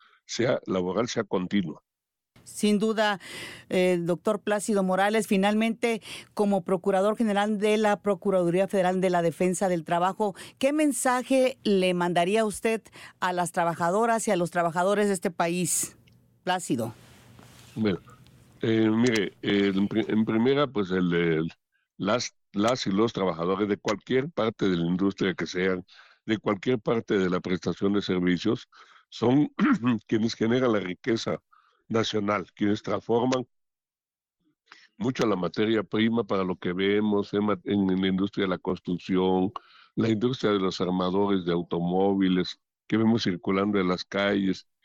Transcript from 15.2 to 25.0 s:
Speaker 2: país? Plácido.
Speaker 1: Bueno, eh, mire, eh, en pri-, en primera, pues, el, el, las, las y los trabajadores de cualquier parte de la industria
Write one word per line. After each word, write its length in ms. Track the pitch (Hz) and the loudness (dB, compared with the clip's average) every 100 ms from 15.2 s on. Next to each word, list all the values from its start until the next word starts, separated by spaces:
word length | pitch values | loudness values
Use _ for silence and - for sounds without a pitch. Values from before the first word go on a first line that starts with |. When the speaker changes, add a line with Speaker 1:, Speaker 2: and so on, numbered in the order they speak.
| 202 | -2
Speaker 2:
país? 640 | 170 170 180 170 - - - _ _ _ _ | -2 -2 -2 -2 -2 -6 -12 _ _ _ _
Plácido. 500 | 185 185 - 131 110 - - - - - - - - 117 | -4 -4 -2 -4 -6 -10 -20 -20 -20 -20 -20 -20 -12 -4
Speaker 1:
Bueno, 240 | 110 85 - - - - - - | -2 -2 -6 -20 -20 -20 -20 -6
eh, 280 | 117 113 110 | 0 2 4
mire, 420 | 110 123 110 87 - | 4 2 2 -2 -4
eh, 300 | - 101 101 | 0 2 2
en 140 | 95 101 | 2 0
pri-, 180 | 107 110 | 0 0
en 160 | 107 110 | 0 2
primera, 420 | 110 123 139 143 | 2 2 2 0
pues, 240 | 104 90 | -2 -2
el, 220 | 92 90 | 0 2
el, 380 | 87 85 80 82 - _ _ _ - | 2 2 0 -2 -8 _ _ _ -6
las, 380 | 98 120 - - _ | -2 -2 -2 -12 _
las 320 | 101 110 127 104 | -2 0 0 0
y 60 | |
los 200 | 98 117 | 0 0
trabajadores 560 | - 95 82 87 95 104 | 0 -2 -2 -2 0 0
de 100 | 98 | -2
cualquier 520 | 110 101 - 127 147 | -2 -4 -2 -2 -2
parte 400 | - 110 - 101 | -2 -2 0 0
de 80 | 87 | 0
la 80 | 85 | 0
industria 480 | 90 | 0